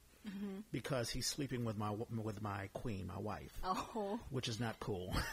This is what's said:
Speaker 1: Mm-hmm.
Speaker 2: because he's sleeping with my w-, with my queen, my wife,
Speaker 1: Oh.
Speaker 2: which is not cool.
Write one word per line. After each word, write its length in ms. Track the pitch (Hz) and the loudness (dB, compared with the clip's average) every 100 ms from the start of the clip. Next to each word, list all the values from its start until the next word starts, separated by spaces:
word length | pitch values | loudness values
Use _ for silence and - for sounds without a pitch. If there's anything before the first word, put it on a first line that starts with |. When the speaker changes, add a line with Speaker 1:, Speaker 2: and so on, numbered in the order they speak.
| - - 214 | -20 -14 -8
Speaker 1:
Mm-hmm. 320 | 196 202 190 214 | -4 -4 -4 -4
Speaker 2:
because 380 | 139 - 135 117 | -4 0 2 2
he's 180 | 127 117 | 2 2
sleeping 380 | - 139 123 | 2 2 2
with 140 | 117 104 | 2 2
my 100 | 107 | 2
w-, 320 | 104 117 113 | 2 0 0
with 200 | 110 101 | 0 0
my 260 | 107 101 98 | 0 0 -2
queen, 320 | - 127 98 92 | -2 0 0 -2
my 120 | 92 | -2
wife, 400 | 104 87 69 - | -2 -2 -4 -2
Speaker 1:
Oh. 560 | 185 185 - 233 202 226 - | 2 2 0 -2 0 -2 -2
Speaker 2:
which 180 | 127 120 | -2 0
is 120 | 107 | 2
not 180 | 117 110 | 0 0
cool. 340 | - 98 90 - - | -2 -2 0 0 0